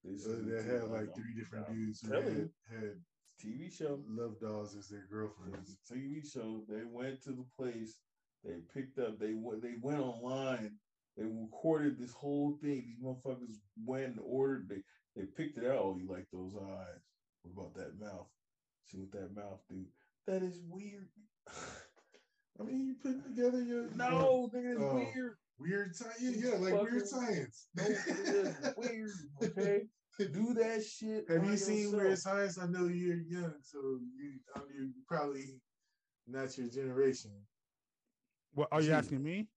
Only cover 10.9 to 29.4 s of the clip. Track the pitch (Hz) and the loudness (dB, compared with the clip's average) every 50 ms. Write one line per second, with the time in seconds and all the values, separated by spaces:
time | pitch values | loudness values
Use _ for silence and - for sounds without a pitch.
10.9 | _ _ _ _ _ - 107 113 113 113 110 110 - - - 165 160 156 147 143 | _ _ _ _ _ -6 -4 -4 -4 -4 -6 -8 -10 0 4 4 4 6 4 2
11.9 | 127 120 123 123 - - 143 143 143 143 143 147 147 143 151 143 143 131 117 120 | 2 0 -6 -10 -10 -8 -4 0 2 2 4 2 2 0 0 0 0 0 -2 -8
12.9 | 117 117 127 131 127 127 - 135 127 123 123 113 110 104 _ _ _ 113 110 120 | -12 -6 -6 -6 -6 -4 -4 -6 -6 -6 -6 -12 -12 -14 _ _ _ -10 -4 -2
13.9 | 131 131 135 127 117 - - - 123 131 135 139 135 120 95 92 101 98 - _ | -2 -2 -2 -2 -4 -6 -6 -2 2 4 4 4 4 0 -2 -6 -8 -8 -8 _
14.9 | _ _ _ _ _ - 95 - - - 160 - - 117 117 127 135 120 98 95 | _ _ _ _ _ -8 -8 -8 -4 -4 -4 -4 -4 -2 2 2 4 4 4 2
15.9 | 92 90 92 92 90 92 92 _ - 92 92 92 101 104 95 98 95 95 92 87 | 0 -2 -4 -4 -6 -6 -8 _ -8 -8 -8 -6 -6 -8 -8 -8 -8 -8 -10 -10
16.9 | 85 - _ _ _ _ _ _ _ _ _ 87 92 98 90 85 85 92 87 71 | -12 -16 _ _ _ _ _ _ _ _ _ -16 -12 -10 -10 -10 -8 -10 -10 -8
17.9 | 73 95 107 104 95 87 - - _ _ _ _ _ _ _ _ _ _ _ - | -10 -10 -10 -10 -10 -10 -12 -16 _ _ _ _ _ _ _ _ _ _ _ -14
18.9 | - 95 95 95 - 101 95 90 98 104 101 101 95 95 _ _ 95 95 92 - | -12 -12 -10 -8 -8 -8 -8 -8 -8 -8 -8 -10 -10 -12 _ _ -10 -10 -10 -10
19.9 | _ _ _ _ _ _ _ - 190 190 185 180 175 175 175 170 175 190 208 208 | _ _ _ _ _ _ _ 0 0 2 0 0 -4 -6 -12 -10 -10 -10 -10 -10
20.9 | 202 202 190 - _ - - _ _ _ _ - - - - - - - - - | -10 -12 -16 -16 _ -20 -20 _ _ _ _ -14 -12 -10 -10 -10 -10 -12 -16 -18
21.9 | _ _ _ _ _ - _ _ _ _ _ _ _ - 208 247 262 262 269 262 | _ _ _ _ _ -20 _ _ _ _ _ _ _ -8 -6 -2 0 0 0 0
22.9 | 262 - - 269 262 269 277 269 220 233 247 247 247 254 247 240 240 240 233 - | -2 -2 -2 -2 -2 -2 -2 -6 0 4 4 4 6 4 0 2 0 0 -2 -2
23.9 | - 233 240 247 254 262 269 269 254 254 247 220 226 247 247 247 247 226 - - | -2 0 2 4 6 8 10 10 8 8 6 2 -2 -2 0 0 2 2 4 4
24.9 | 269 254 240 - - 254 254 240 214 _ _ _ _ - 139 170 196 202 202 190 | 4 4 2 2 -2 -2 -4 -4 -6 _ _ _ _ -6 -2 0 0 0 0 -2
25.9 | 170 - 240 226 226 233 247 254 240 214 233 247 220 185 185 190 - 202 214 226 | -4 -8 -8 -8 -6 -2 0 0 2 2 2 4 4 4 4 4 6 4 4 4
26.9 | 240 240 - - 277 254 240 233 196 156 131 - - - - _ _ 170 - 208 | 2 2 0 0 0 0 2 2 2 0 0 -4 -8 -16 -20 _ _ 0 2 4
27.9 | - - - 339 - 359 392 349 202 403 381 - - - 285 262 - - 233 254 | 4 2 2 0 0 0 2 4 4 4 4 4 0 0 0 -2 0 0 -2 -2
28.9 | 233 220 220 208 196 180 151 139 - - | 0 -2 -4 -6 -6 -8 -10 -12 -2 0